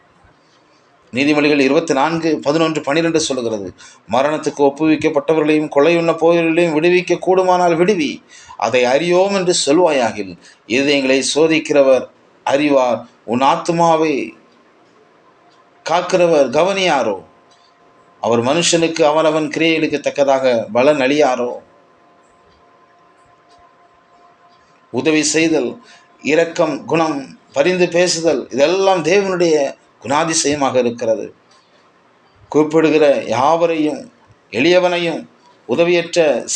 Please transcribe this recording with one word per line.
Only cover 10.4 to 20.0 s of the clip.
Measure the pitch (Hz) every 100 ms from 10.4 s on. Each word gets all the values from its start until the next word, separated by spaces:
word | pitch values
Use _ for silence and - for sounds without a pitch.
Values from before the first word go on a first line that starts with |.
| - _ -
இருதயங்களை | 123 139 139 131 135 123 143
சோதிக்கிறவர் | 160 156 156 143 135 127 127 _ _ _
அறிவார், | 117 139 147 135 123 113 - _ 104
உன் | 123
ஆத்துமாவை | 139 165 165 170 170 160 160 131 - - _ _ _ _ _ _ _ _ _ _ _ _ _ _ -
காக்கிறவர் | 175 175 180 170 151 135
கவனியாரோ? | 147 185 196 185 139 113 95 - _ _ _ _ _ _ _ _ -
அவர் | 104 117
மனுஷனுக்கு | 120 165 170 170 165 165
அவனவன் | 151 156 160 156 147
கிரியைகளுக்கு | 151 165 160 151
தக்கதாக | 143